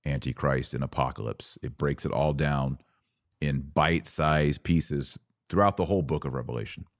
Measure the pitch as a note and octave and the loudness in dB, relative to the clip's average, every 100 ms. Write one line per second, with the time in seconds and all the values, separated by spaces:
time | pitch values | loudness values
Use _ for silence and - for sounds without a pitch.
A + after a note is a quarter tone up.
0 | D2+ C2+ C2 B1+ C#2+ C2+ - B1 C2 - | -2 -2 -2 0 0 0 -2 -4 -4 0
1 | C2 - G#1+ - - - - - C#2+ D2 | -2 -2 -8 -8 -10 -10 -10 -2 -2 0
2 | D2+ - D2+ C#2+ D2+ C#2 C2+ C#2 _ _ | -2 0 2 2 2 2 0 -4 _ _
3 | _ _ _ _ D2 C#2 C#2 D#2+ D2+ E2+ | _ _ _ _ -2 -2 0 2 4 2
4 | - - D#2 D2+ D2+ D2 - E2+ - C#2+ | -2 0 2 4 4 0 2 2 2 -4
5 | C#2 - _ _ _ F2 G2+ - E2 F#2+ | -4 -10 _ _ _ 4 4 4 0 2
6 | D2 D2+ C#2+ C2 B1 A#1+ G#1+ - - _ | 0 -2 -2 -4 -6 -6 -8 -12 -16 _